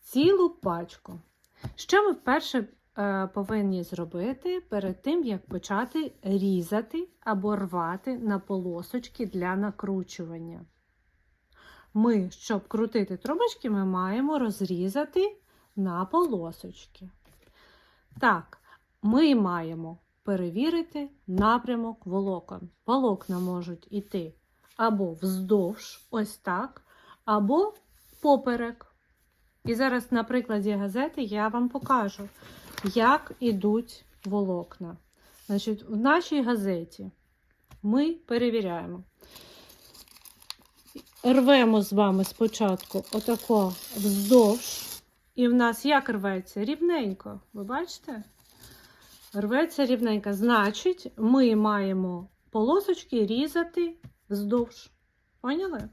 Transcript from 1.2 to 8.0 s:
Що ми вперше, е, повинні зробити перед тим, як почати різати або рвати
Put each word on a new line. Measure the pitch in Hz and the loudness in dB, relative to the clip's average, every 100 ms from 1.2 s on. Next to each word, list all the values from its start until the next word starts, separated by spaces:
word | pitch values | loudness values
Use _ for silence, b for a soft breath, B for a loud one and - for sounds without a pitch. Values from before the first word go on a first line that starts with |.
| _ _ _ B B | _ _ _ B B
Що | - - 392 | -14 2 4
ми | 415 | 4
вперше, | 330 - 285 302 262 208 _ _ - | 0 0 0 0 -4 -4 _ _ -4
е, | 202 196 190 | -2 -2 -2
повинні | 202 196 214 202 185 | -4 -4 0 0 -2
зробити | 170 175 170 175 196 269 359 359 | -4 -8 -8 -6 -6 -6 -6 -6
перед | 359 208 190 185 | -4 -6 -4 -6
тим, | 262 339 | -2 -2
як | 277 190 - | -2 -4 -6
почати | 185 - 202 247 320 302 - | -10 -4 -4 -2 -4 -6 -8
різати | 196 196 196 190 170 208 233 320 359 _ | -2 0 2 0 0 -4 -4 -8 -10 _
або | - 202 202 208 | -4 -2 -2 -2
рвати | 196 175 165 185 | -4 -4 -4 -6